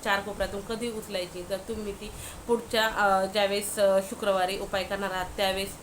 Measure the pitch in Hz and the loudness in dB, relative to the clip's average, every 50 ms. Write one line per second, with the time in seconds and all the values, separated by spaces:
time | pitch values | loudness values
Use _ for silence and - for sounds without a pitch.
0 | - 226 196 202 196 208 196 - 196 190 202 202 196 202 226 214 240 240 220 220 | 0 0 0 0 0 -4 -4 -2 -2 -2 -2 -6 -6 -6 -6 -4 -4 -4 -4 -6
1 | 208 - 202 185 180 175 170 180 180 180 196 190 190 - 226 214 214 208 196 196 | -8 -4 -4 -4 -4 -4 -6 -10 -6 -4 -6 -6 -4 -6 -6 -6 -4 -6 -8 -8
2 | 214 208 - - - - - - - - 240 233 233 - - 226 214 - 190 - | -10 -12 -10 -10 -12 -12 -12 -12 0 2 2 2 2 0 2 2 2 2 2 4
3 | 208 202 190 190 190 190 190 214 202 196 202 202 202 - - 220 202 196 190 196 | 4 6 6 4 4 2 2 2 2 4 2 0 -2 -2 0 4 6 6 6 6
4 | 190 190 240 - - 202 190 190 185 185 196 196 196 196 - 196 185 185 196 196 | 4 2 -4 -2 2 2 4 4 2 2 0 -2 -4 -2 -2 -2 -2 -2 -2 -2
5 | 202 190 185 185 180 180 - - 202 190 190 190 196 196 - - | -2 -2 -2 -2 -4 -4 -2 0 2 2 2 0 -2 -6 -6 -12